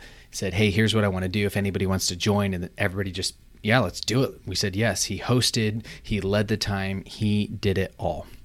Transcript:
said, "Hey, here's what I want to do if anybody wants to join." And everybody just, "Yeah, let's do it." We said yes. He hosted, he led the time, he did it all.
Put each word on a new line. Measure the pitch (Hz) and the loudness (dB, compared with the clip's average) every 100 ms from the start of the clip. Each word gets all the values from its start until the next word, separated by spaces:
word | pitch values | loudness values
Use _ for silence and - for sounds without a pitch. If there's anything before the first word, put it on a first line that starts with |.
| - - - | -16 -20 -14
said, | - 98 | -6 -4
"Hey, | 90 107 | 2 2
here's | 95 110 | 4 4
what | 107 | 4
I | 104 | 2
want | 92 | 2
to | 92 | 0
do | 101 101 | 0 0
if | 104 | 0
anybody | 98 87 92 | 0 0 0
wants | 95 - | 0 -2
to | 90 | -2
join." | 107 101 101 | 2 2 2
And | 92 87 - | -2 -4 -2
everybody | 101 92 98 | -2 -2 -6
just, | 92 92 - - - | -4 -6 -6 -20 -6
"Yeah, | 107 117 | 2 2
let's | 95 - | 2 -2
do | - 120 | -2 0
it." | 135 - | 0 -2
We | - - | -8 -2
said | 104 | -2
yes. | 95 113 95 | 0 0 0
He | - 95 | -2 -4
hosted, | - 123 110 - 107 110 - - | 0 2 2 2 0 -2 -8 -12
he | - 104 | -4 -2
led | 92 101 104 | 2 2 2
the | 107 | 0
time, | - 98 95 95 | 0 -2 -2 -4
he | - - 110 104 101 | -6 -2 2 2 0
did | 101 104 95 | -2 0 0
it | 92 - | -2 -4
all. | 92 73 - - | -4 -4 -8 -16